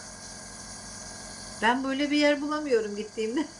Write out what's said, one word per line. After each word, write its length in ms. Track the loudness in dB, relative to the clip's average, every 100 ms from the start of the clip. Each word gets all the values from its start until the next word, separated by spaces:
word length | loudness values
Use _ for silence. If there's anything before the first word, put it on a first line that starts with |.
| -14 -14 -14 -14 -14 -14 -14 -14 -14 -14 -14 -14 -14 -14 -12 2
Ben 220 | 4 4
böyle 280 | 2 2 4
bir 60 | 6
yer 240 | 6 6
bulamıyorum 540 | 2 -2 4 4 4 -2
gittiğimde. 520 | -6 -4 -2 0 -2 -6